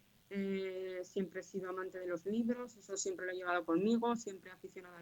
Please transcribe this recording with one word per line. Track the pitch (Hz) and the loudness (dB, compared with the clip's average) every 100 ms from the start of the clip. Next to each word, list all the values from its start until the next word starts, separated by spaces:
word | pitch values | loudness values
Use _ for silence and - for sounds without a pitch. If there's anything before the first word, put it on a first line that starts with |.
| _ _ - | _ _ -8
eh, | 202 196 190 190 185 185 185 | -2 0 0 -2 -4 -4 -6
siempre | 180 202 180 180 | -4 -2 -2 -4
he | |
sido | 175 196 185 | -6 -4 -4
amante | 185 190 185 | -4 -4 -4
de | 180 | -2
los | 175 190 | -2 0
libros, | 220 233 247 247 202 | 2 2 0 -4 -12
eso | - 190 | -8 -4
siempre | 196 175 185 | -2 -2 -2
lo | |
he | 185 | -2
llevado | 180 175 | 2 2
conmigo, | 165 165 214 233 233 | 4 6 6 6 4
siempre | 233 202 190 185 | 2 -2 -8 -12
aficionada | 185 185 190 180 | -14 -12 -12 -12
a | 175 | -10